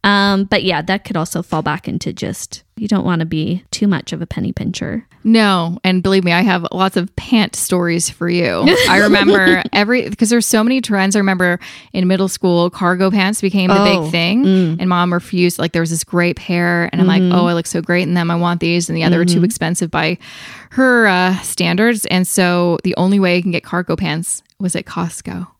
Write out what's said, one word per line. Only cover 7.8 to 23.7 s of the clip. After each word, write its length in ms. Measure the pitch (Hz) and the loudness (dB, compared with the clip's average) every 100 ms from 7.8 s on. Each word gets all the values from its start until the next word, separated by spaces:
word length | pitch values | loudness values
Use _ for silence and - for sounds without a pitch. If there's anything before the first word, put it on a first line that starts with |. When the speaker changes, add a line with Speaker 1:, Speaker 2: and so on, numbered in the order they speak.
| 175 165 - | 0 -2 -4
Speaker 2:
for 200 | - 175 | -4 -2
you. 360 | 175 156 85 - 370 | 0 0 2 2 2
Speaker 1:
<laughs> 120 | 508 | 4
Speaker 2:
I 100 | 185 | 4
remember 640 | 208 - 202 202 185 185 - | 4 4 4 4 4 2 0
every, 360 | 196 208 247 - | 0 2 0 -2
'cause 180 | 208 214 | -2 2
there's 160 | 233 - | 2 2
so 160 | 220 | 0
many 180 | 226 262 | 2 -2
trends. 360 | 233 202 190 208 | -2 0 2 2
I 20 | |
remember 400 | 190 185 180 175 - - - | 0 0 0 -2 -8 -20 -8
in 140 | 190 180 | -2 0
middle 220 | 185 190 | 2 0
school, 420 | - 180 170 175 | 0 2 2 0
cargo 400 | - 175 180 190 | 0 -2 2 2
pants 300 | 202 190 214 | 2 0 0
became 280 | 196 196 180 | -2 0 2
the 100 | 196 | 4
Speaker 1:
Oh, 200 | 202 190 | 4 2
Speaker 2:
big 80 | 156 | 0
thing. 320 | 170 165 220 | 0 0 2
Speaker 1:
mm. 320 | 262 190 170 165 | 4 4 2 0
Speaker 2:
And 100 | 185 | 0
mom 240 | 180 175 | 0 0
refused, 460 | 175 - 180 175 - | -2 -2 0 0 0
like, 140 | 170 | -2
there 100 | 170 | -2
was 80 | 165 | -2
this 140 | 165 | -4
great 320 | - 175 175 - | -2 0 0 -4
pair. 520 | - 175 175 175 170 | -4 -2 0 0 -2
And 80 | 175 | 0
I'm 80 | 180 | 2
like, 140 | 175 | 4
Speaker 1:
Mm-hmm. 100 | 180 | 4
Speaker 2:
"Oh, 140 | 180 175 | 2 2
I 80 | |
look 120 | 170 165 | 0 -2
so 160 | 170 | -6
great 220 | 165 175 165 | -2 -2 0
in 80 | |
them. 160 | 175 170 | 0 0
I 60 | 170 | 0
want 240 | 175 170 | 0 0
these." 280 | 170 175 170 | 0 0 -2
And 80 | 165 | -2
the 60 | |
other 180 | 160 170 | 0 2
are 40 | |
too 120 | 175 170 | 2 2
Speaker 1:
Mm-hmm. 80 | 180 | 0
Speaker 2:
expensive 440 | - 165 175 165 | 0 -4 -4 -2
by 280 | 156 160 175 - - - - - | -2 -2 -4 -10 -20 -20 -20 -6
her, 380 | - 262 240 214 | 0 4 4 4
uh, 280 | 180 185 185 | 4 2 0
standards. 640 | - - 175 180 226 220 - | -4 -2 0 2 2 0 -2
And 220 | 180 180 | -2 0
so 500 | - 180 175 175 170 | 2 2 2 0 0
the 100 | 180 - | -2 0
only 220 | 185 202 | 2 4
way 200 | 185 175 | 4 2
I 40 | |
can 80 | 180 | 0
get 140 | 170 | -4
cargo 320 | - | -4